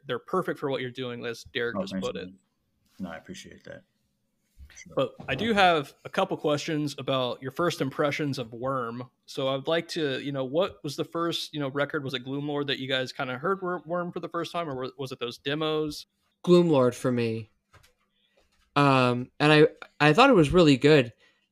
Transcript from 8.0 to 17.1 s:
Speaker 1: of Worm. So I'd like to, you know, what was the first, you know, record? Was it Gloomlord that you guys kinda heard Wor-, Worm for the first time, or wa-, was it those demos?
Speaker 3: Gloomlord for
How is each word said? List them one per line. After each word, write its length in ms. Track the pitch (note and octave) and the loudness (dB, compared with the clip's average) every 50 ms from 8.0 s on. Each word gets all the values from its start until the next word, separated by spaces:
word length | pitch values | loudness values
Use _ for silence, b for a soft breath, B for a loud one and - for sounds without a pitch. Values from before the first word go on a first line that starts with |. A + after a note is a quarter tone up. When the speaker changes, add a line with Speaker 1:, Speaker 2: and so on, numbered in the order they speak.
| D3+ C#3+ C#3+ - D#3 C#3+ C3 C3 | -2 -2 -2 -2 -4 -4 -4 -6
Speaker 1:
of 140 | A#2+ A2+ A#2+ | -8 -10 -10
Worm. 560 | A2+ B2 C3 C3+ B2+ A#2+ A#2 A#2 B2 B2 - _ _ _ | -8 -6 -4 -4 -4 -6 -6 -8 -10 -14 -16 _ _ _
So 220 | - - C3+ C3+ C3 | -12 -8 -4 -2 -2
I'd 180 | C3+ C3+ C3+ | -2 -2 -2
like 200 | D#3 E3 E3+ E3 - | -2 -2 -2 -2 -4
to, 300 | - F3 D#3 C#3 C3 B2 | -4 -2 -2 -2 -2 -4
you 120 | A#2+ C#3+ | -4 -4
know, 140 | C#3 C3+ C3 | -4 -4 -4
what 380 | B2+ C3+ E3 G3 F#3 - - - | -2 0 0 0 -2 -4 -8 -12
was 120 | D3 C#3 | -10 -8
the 100 | - D3+ | -8 -8
first, 480 | - - E3 E3+ E3+ D3+ - - - - | -6 -4 -4 -2 -2 -4 -4 -8 -8 -6
you 60 | D3 | -6
know, 100 | C#3+ C3+ | -6 -4
record? 340 | C3+ C#3+ C#3+ C#3 - D#3 C#3 | -2 -2 -2 -2 -4 -6 -6
Was 120 | B2+ - | -6 -6
it 100 | B2 B2 | -6 -6
Gloomlord 420 | C3 C3+ C#3+ C#3+ D3 D3 C#3+ D3 | -6 -6 -4 -4 -4 -4 -4 -4
that 120 | C3+ C3 A2+ | -4 -4 -4
you 80 | C3 | -4
guys 240 | C3 C3+ C3 B2+ A#2+ | -4 -4 -4 -4 -4
kinda 260 | - - C#3 B2+ B2+ | -6 -8 -6 -6 -6
heard 240 | B2 C#3+ F#3 G3 F#3+ | -4 -2 -4 -2 -2
Wor-, 220 | F#3+ F3 F3+ F3 D3 | -4 -6 -6 -6 -6
Worm 260 | D3+ F3 F3+ F3 F3 | -6 -4 -4 -4 -6
for 80 | - F3+ | -8 -8
the 100 | E3 D3+ | -8 -8
first 220 | - E3+ D#3+ - | -6 -6 -6 -6
time, 160 | - F3 E3+ | -6 -6 -6
or 80 | D3+ C3+ | -6 -6
wa-, 160 | B2+ C3 B2+ - | -6 -8 -8 -8
was 140 | - C3+ B2+ | -10 -10 -10
it 80 | C3+ - | -8 -8
those 180 | A#2+ A#2+ A#2 | -8 -8 -8
demos? 720 | - - C#3 C#3+ D#3 D#3 D#3 D#3 D#3 D#3 D3+ D3 - - _ _ _ _ _ _ _ - | -8 -6 -4 -4 -2 -2 -2 -2 -2 -2 -4 -6 -10 -14 _ _ _ _ _ _ _ 2
Speaker 3:
Gloomlord 520 | F3 F3 F3 F3 E3+ D3+ C3+ B2+ B2 A#2+ | 4 6 6 6 6 4 4 4 4 2
for 160 | - - C3 | 0 -2 -2